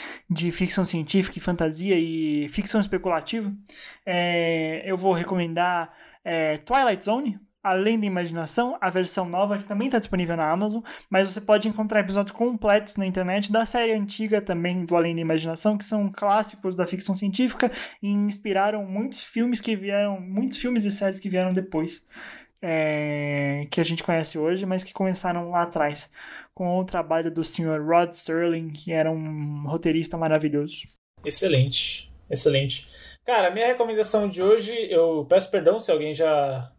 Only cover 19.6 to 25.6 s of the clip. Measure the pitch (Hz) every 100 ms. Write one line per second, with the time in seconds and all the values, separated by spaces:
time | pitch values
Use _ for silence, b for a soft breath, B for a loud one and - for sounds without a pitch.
19.6 | 233 208 196 202 202 196 185 196 262 -
20.6 | 247 240 208 202 196 190 196 185 185 185
21.6 | 185 156 165 - B B B B B _
22.6 | 175 160 156 151 151 147 147 143 143 143
23.6 | 147 - 165 165 - 165 156 160 156 185
24.6 | 196 185 185 - 190 180 180 175 175 175